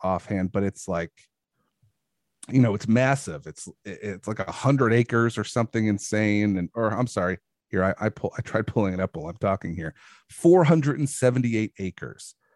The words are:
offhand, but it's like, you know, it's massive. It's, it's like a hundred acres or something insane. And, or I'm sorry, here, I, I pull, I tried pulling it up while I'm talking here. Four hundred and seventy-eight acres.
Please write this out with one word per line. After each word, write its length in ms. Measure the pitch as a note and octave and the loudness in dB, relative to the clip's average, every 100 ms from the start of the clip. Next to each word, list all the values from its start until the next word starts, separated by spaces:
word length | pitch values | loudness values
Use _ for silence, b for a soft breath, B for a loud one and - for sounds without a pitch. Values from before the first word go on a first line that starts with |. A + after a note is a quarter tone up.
offhand, 500 | F#2 F2+ - G2 F#2 | -4 -4 -4 -4 -2
but 100 | G2+ | -2
it's 260 | G2 - - | -2 -4 -6
like, 240 | E2+ E2+ _ _ _ _ _ _ _ _ _ _ _ _ _ - | -6 -6 _ _ _ _ _ _ _ _ _ _ _ _ _ 0
you 100 | C3 | 2
know, 140 | A#2 | 2
it's 140 | G#2 A2 | 2 2
massive. 580 | A#2 C3 C#3 - D2 D#2 | 2 4 0 -4 -12 -14
It's, 220 | - - - | -16 -18 -16
it's 420 | G2+ F2 G#2 F#2 G#2+ | -14 -10 -10 -8 -8
like 120 | G#2+ | -8
a 120 | F#2 | -8
hundred 420 | - C3 C#3 A#2 | -2 2 2 4
acres 440 | A#2 A#2 A#2 A#2 A2+ | 4 4 2 2 0
or 80 | |
something 420 | G#2 A#2+ A2+ A2+ A2 | -2 -2 -2 0 0
insane. 720 | G2+ - G#2+ G#2+ G#2 G#2 F#2+ | 0 -2 0 2 2 0 0
And, 140 | F2 | -4
or 160 | A#2 A2 | -2 -2
I'm 140 | A2 B2 | 0 -2
sorry, 320 | G2+ F2+ F#2 _ _ _ | -2 -2 -4 _ _ _
here, 160 | F#2+ | 0
I, 220 | F#2+ - A2 | 0 0 -4
I 20 | |
pull, 240 | - G2+ - | -4 -6 -6
I 20 | |
tried 240 | - A2 A2 | -4 -4 -2
pulling 280 | A#2+ F#2+ | -2 -2
it 60 | F#2 | -2
up 160 | F#2 E2 | -4 -6
while 120 | D#2 | -12
I'm 80 | G#2 | -4
talking 380 | G2+ F#2+ F#2 | -2 -2 -4
here. 200 | E2+ D#2+ b b b _ | -8 -10 b b b _
Four 340 | - E3+ F3+ | 2 6 6
hundred 340 | D#3+ D#3+ C#3+ C3+ | 6 4 2 -2
and 100 | C#3 | -4
seventy-eight 640 | - B2+ B2+ A#2+ A2 G#2+ - | 0 2 2 0 0 -2 -6
acres. 560 | F#2+ - B1 - - - b | -10 -8 -14 -14 -20 -20 b